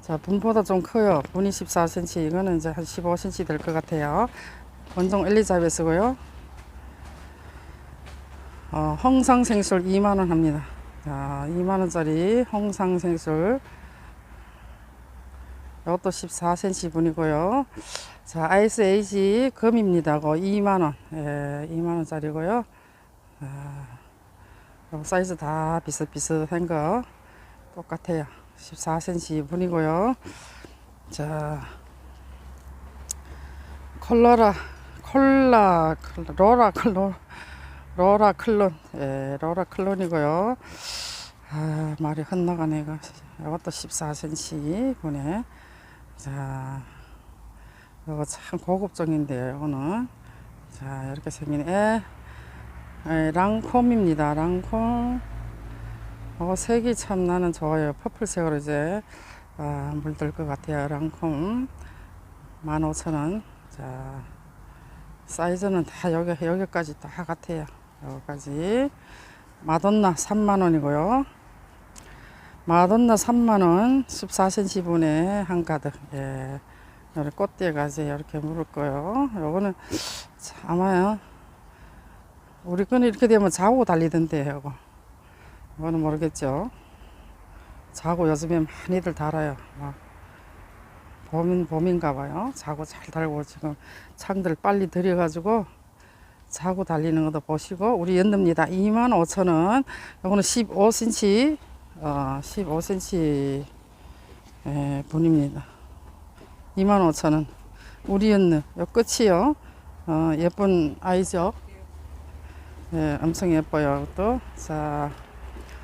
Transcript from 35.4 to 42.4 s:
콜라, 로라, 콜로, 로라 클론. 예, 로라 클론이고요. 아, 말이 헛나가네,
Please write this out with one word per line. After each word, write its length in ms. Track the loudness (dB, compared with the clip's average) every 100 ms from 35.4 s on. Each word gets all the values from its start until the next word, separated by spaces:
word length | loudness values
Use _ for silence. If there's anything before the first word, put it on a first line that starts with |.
| 8 8 8 6 4 0 -6
콜라, 180 | -12 -10
로라, 360 | 4 6 8 6
콜로, 440 | 4 0 2 0 -2 -14 -20 -18 -16 -16 -18 -16 2
로라 360 | 6 8 6
클론. 420 | 4 2 4 4 0 -14
예, 420 | -6 -4 -4 -4 -4
로라 260 | -2 -2
클론이고요. 920 | -4 -2 -2 0 0 2 2 2 0 -2 -8 -16 -12 -10 -10 -12 -16 -20 -10
아, 460 | -6 -4 -2 -4 -4
말이 220 | -4 -4
헛나가네, 580 | -4 -2